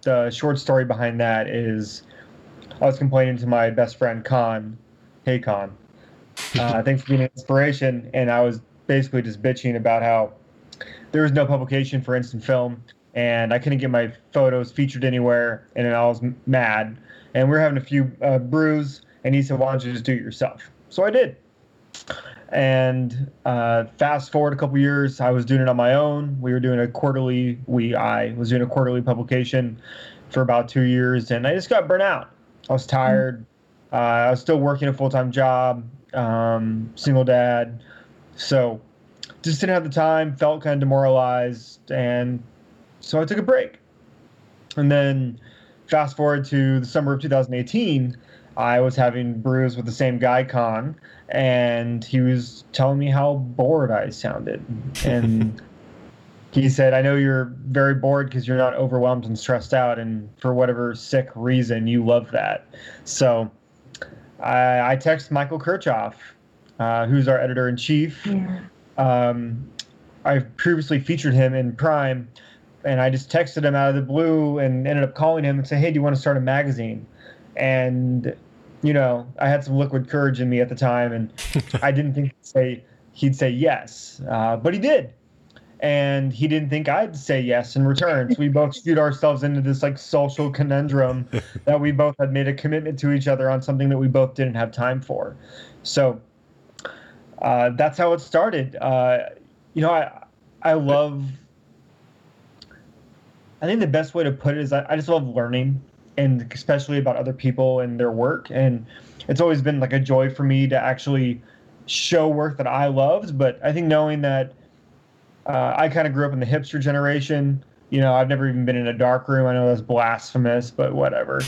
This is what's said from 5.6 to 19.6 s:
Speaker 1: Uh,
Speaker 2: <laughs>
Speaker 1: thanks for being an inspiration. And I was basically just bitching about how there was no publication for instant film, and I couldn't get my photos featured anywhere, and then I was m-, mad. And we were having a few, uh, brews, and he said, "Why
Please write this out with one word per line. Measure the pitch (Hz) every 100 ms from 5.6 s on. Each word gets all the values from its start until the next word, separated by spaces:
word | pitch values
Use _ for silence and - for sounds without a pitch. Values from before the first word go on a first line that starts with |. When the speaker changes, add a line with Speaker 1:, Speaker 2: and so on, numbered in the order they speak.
| 98 98 _ - - - - - - 123
Speaker 1:
Uh, | 120 113
Speaker 2:
<laughs> |
Speaker 1:
thanks | 135 135
for | 135
being | 135
an | 127
inspiration. | - - 135 147 139 135 123 117
And | 131 120
I | 120
was | 120 113 - _ -
basically | 139 135 127
just | 113 104
bitching | 127 127 127 117
about | 113 113
how | 117 113 107 - _ _ - - - - -
there | 151
was | 151
no | 139 135
publication | 139 127 139 135 135
for | 127 127
instant | 120 113
film, | - 127 123 120 120 _ _
and | 120 120 117 113
I | 120
couldn't | 143 139
get | 131
my | 120 113 - _
photos | 143 131 123 120
featured | - 139 131 131
anywhere, | 123 120 120 120 113 - 120
and | 120
then | 117
I | 120
was | 117
m-, | 123 123 -
mad. | 131 113 107 110 113 - - -
And | 127 135
we | 156
were |
having | 156 135
a |
few, | - 143 131 -
uh, | 135 131
brews, | 123 156 156 151 143 - _ _
and | 131
he | 139
said, | 135
"Why | 131